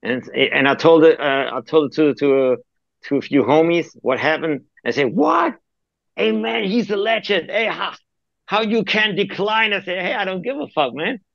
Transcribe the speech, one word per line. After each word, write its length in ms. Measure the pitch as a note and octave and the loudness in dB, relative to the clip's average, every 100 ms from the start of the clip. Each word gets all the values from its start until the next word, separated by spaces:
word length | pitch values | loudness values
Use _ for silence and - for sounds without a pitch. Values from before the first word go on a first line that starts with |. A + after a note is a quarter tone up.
And, 200 | - B2 - | -4 -6 -6
and 340 | - C3+ C#3+ C#3 | 0 0 2 2
I 80 | C3+ | 4
told 280 | E3 E3 | 6 8
it, 160 | E3 C#3+ | 8 6
uh, 320 | C#3+ C3+ C3 | 2 0 -2
I 80 | B2 | -6
told 300 | A#2+ D#3+ D3 | 0 0 2
it 40 | - | 0
to, 180 | D3+ B2 | 0 2
to, 360 | C#3+ C3+ C3 | 2 2 2
uh, 20 | B2 - _ _ _ | 0 -4 _ _ _
to 140 | - C#3+ | -4 -4
a 40 | |
few 220 | - C#3+ | 0 0
homies 440 | A2+ D3+ E3 E3+ D3+ - | 4 4 4 0 -4 -6
what 180 | A#2+ B2+ | -4 -2
happened. 420 | C#3 D#3 D#3+ C#3 _ _ - | -2 -2 -4 -6 _ _ -6
I 60 | |
said, 220 | A#2+ C#3 | -2 -2
"What? 420 | D#3+ D4 - E4+ - _ _ _ _ _ - | 0 0 2 -2 -4 _ _ _ _ _ -4
Hey, 160 | G#3+ | -2
man, 320 | A3 A3 A3+ G3 | -2 -4 -4 -2
he's 240 | A#3 G3+ | -2 -2
a 60 | G#3 | -2
legend. 520 | G#3+ A3 G#3+ G3+ D#3 | -2 -2 -2 -4 -2
Hey, 140 | G#3+ A3 | -4 -4
how, 260 | E3 F#3 - _ _ _ _ - | -4 -8 -10 _ _ _ _ -4
how 160 | G3+ | -2
you 220 | A3 A3+ | 0 -2
can 320 | - G#3+ G#3+ F#3 | 0 0 0 -2
decline?" 580 | G3 F#3 G3+ A3 A3 | -4 -2 -2 0 0
I 80 | G3+ | -2
said, 220 | - F3+ F3+ | -6 -6 -4
"Hey, 80 | |
I 120 | B3+ F#3+ | -4 -4
don't 160 | F#3+ | -6
give 160 | F3+ C#4 | -8 -8
a 100 | D4 | -8
fuck, 260 | - C3+ | -2 -2
man. 260 | B2 F3 A#3+ _ | -2 -6 -6 _